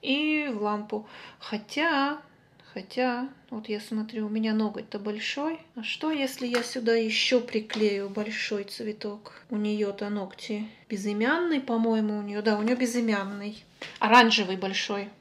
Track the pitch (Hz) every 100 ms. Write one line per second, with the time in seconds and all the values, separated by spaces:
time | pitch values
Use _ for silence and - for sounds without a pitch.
0 | - 277 302 302 294 214 208 208 214 214
1 | 214 - - - - 208 - - 226 277
2 | 277 302 - - _ - - 208 190 -
3 | 254 240 262 - - 220 214 214 - 220
4 | 220 233 214 220 220 214 214 208 - 202
5 | 208 214 - - 302 320 - 240 214 -
6 | 311 311 269 - 247 240 240 254 233 226
7 | 220 214 - 247 233 220 214 220 214 196
8 | 196 202 214 220 - 208 196 - 220 214
9 | 214 208 - - - 214 208 214 202 202
10 | 208 208 190 - - 208 214 - - 202
11 | 208 208 226 330 349 294 262 226 226 220
12 | 214 208 208 208 214 208 220 247 247 240
13 | 226 208 196 202 202 214 - - - -
14 | 214 233 226 220 185 190 190 196 - 202
15 | 202 -